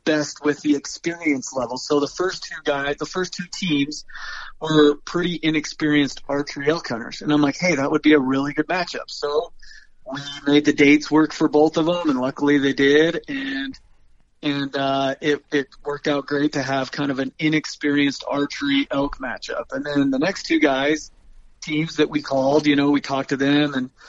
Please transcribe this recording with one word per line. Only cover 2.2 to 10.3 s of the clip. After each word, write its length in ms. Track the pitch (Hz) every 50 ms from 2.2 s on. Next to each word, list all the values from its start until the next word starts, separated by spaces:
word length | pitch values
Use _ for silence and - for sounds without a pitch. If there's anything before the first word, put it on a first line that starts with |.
| 180 190 180 160 -
two 180 | - 175 165 -
guys, 320 | 151 143 139 139 143 147
the 80 | - 151
first 280 | - - 185 185 180 -
two 100 | - 180 175
teams 540 | - - - 180 151 143 143 143 302 - - - - - - - - - - - - -
were 340 | 156 156 156 151 151 147 147 - -
pretty 340 | - - 170 175 175 175 151 -
inexperienced 800 | 156 156 156 147 - - - 156 151 147 147 143 131 - - - -
archery 400 | 139 143 143 - - 143 139 143
elk 180 | 160 123 -
hunters. 340 | - 131 110 117 - - -
And 120 | - 151 147
I'm 80 | 147
like, 160 | 147 139 135 -
"Hey, 160 | 175 180 165
that 160 | 135 135 143
would 100 | 156 151
be 120 | - 151 151
a 60 | 147
really 340 | 131 131 135 135 139 143 143
good 140 | 147 151
matchup." 420 | 147 165 185 175 - - - - -
So 420 | - - - 147 147 156 170 170 - - - - - - - - - - - -
we 120 | 131 139 139 -